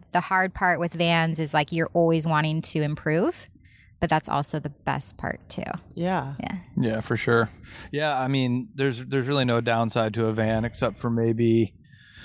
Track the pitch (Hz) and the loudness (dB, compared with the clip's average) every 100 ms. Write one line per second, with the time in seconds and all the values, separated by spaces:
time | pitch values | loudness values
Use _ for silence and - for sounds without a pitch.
0 | - 175 - 185 185 - 185 156 170 165 | -2 -2 0 0 0 0 2 2 0 0
1 | 170 165 165 156 151 156 147 165 165 175 | 2 2 2 0 0 0 0 0 0 2
2 | 165 165 156 151 156 156 - 160 147 151 | 4 2 2 0 0 -2 -2 -2 -2 -2
3 | 160 160 269 - - - - - _ - | 0 0 0 -2 -12 -20 -20 -20 _ -6
4 | 175 156 - 143 147 156 143 - - 135 | 0 0 0 -4 -2 -4 -8 -8 -6 -4
5 | - - - - - - - - - 175 | -6 -8 -8 -6 -8 -10 -8 -10 -10 -6
6 | 175 185 135 135 - 185 - - 120 110 | -2 -2 -4 -8 -8 -10 -6 -2 0 0
7 | - 113 - 117 110 - - - - 143 | -2 -2 2 4 2 -4 -20 -18 -8 -4
8 | 151 131 131 135 127 123 120 - 139 117 | -2 0 0 0 2 0 -4 0 0 0
9 | 127 135 127 143 127 117 117 117 113 123 | -2 -2 0 2 2 2 2 2 2 0
10 | 110 110 110 110 110 110 117 - 123 - | 0 0 0 2 2 0 -2 -2 -2 -2
11 | 120 117 117 113 117 113 110 - - - | -2 0 0 2 4 4 2 -2 -20 -20
12 | - - | -20 -20